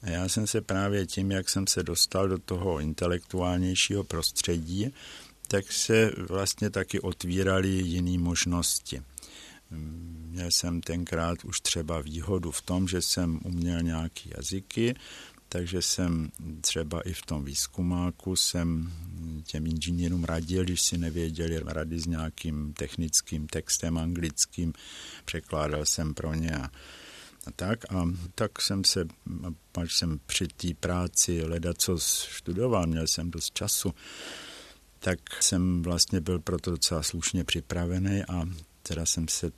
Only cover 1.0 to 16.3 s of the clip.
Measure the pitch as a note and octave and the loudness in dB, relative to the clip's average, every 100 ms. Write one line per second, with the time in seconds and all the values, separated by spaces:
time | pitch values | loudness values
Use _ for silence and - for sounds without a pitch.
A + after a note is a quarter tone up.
1 | F2+ - G2 G2 F#2 - F#2+ - E2+ E2+ | 0 0 0 0 2 0 2 2 2 2
2 | - F#2+ G2 F#2 - F2+ F#2+ D#2+ D2+ D#2 | 2 4 2 2 0 -2 2 2 0 0
3 | F2+ F2+ - F#2 F2+ F2+ F#2 F#2 - G2+ | 0 0 -2 0 2 2 2 2 2 2
4 | F#2+ E2+ D#2+ - - E2+ D#2+ F#2 A2 C#3 | 0 0 0 0 0 0 0 -2 -2 -4
5 | - - - - - G2+ G2 - - A2 | -16 -18 -20 -16 -2 -2 0 -2 6 8
6 | A2 - F2+ F#2 G2 - G#2 G2 F#2 G2+ | 6 4 -2 0 0 2 0 0 0 0
7 | F#2+ F2 F2 F2+ F#2+ F#2+ F#2+ F#2+ F2+ E2+ | -2 -2 0 4 6 6 4 4 2 2
8 | F2+ F2+ E2+ E2+ - F2 E2 - - C2 | 2 4 2 2 2 2 2 0 -2 -8
9 | C2+ - - - - - _ E2 D#2 D#2+ | -8 -18 -18 -18 -20 -20 _ -10 -8 -8
10 | E2+ D#2+ D#2+ F2 F2 - F2 E2+ - E2+ | -10 -10 -10 -6 0 2 2 -2 -2 -2
11 | F2 E2 E2 E2+ - - - - D#2 E2 | 0 0 0 -2 -4 -4 -2 -2 -2 -2
12 | D2 D#2+ E2 F#2+ F2 D#2 - F2+ F#2 F2+ | -4 -6 -2 0 0 -6 0 0 2 0
13 | - - F2 D#2+ F#2 F2 E2+ E2+ E2+ D#2+ | 0 2 2 0 -2 -2 0 2 0 0
14 | E2 - - - C#2 F#2+ F#2+ - A#2 B2+ | -4 -6 -12 -8 -6 -6 -6 0 0 0
15 | - - - - - F2+ F2 F2+ E2+ - | -10 -16 -18 -20 -8 -4 -2 0 0 2
16 | F2+ E2+ D#2 | 2 2 -2